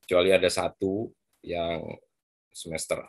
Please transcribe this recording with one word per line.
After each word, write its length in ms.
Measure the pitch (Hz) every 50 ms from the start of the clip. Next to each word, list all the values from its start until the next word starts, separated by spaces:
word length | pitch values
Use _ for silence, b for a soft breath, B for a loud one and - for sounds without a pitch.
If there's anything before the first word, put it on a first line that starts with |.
| _
Kecuali 300 | - 90 90 90 95 95
ada 160 | 92 90 90
satu 600 | - - 90 85 - _ - 95 95 104 113 120 - _ _ _ _ _ _
yang 400 | - 87 85 85 85 85 80 78 78 78 - _ _ _ _ _ _ _ _ _ _
semester 540 | _ - - 87 82 80 - - 82 80 78